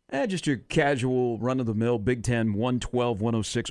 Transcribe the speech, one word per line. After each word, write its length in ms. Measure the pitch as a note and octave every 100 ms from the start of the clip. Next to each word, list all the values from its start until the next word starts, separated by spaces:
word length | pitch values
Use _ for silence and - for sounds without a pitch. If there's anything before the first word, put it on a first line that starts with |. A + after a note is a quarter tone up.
| -
eh, 140 | C4+ B3+
just 200 | F#3 -
your 100 | B2+
casual, 800 | - - C#3+ C#3+ C3 B2+ B2 A2+
run-of-the-mill 580 | A#2 C3 A#2 G#2+ A#2 A#2+
Big 240 | G#2 B2+
Ten 300 | A2 A#2+ A2+
one 260 | G2+ B2 B2
twelve, 400 | - B2 A#2+ G#2+
one 140 | A2+ A2+
oh 60 |
six 280 | G2+ A#2+ A2+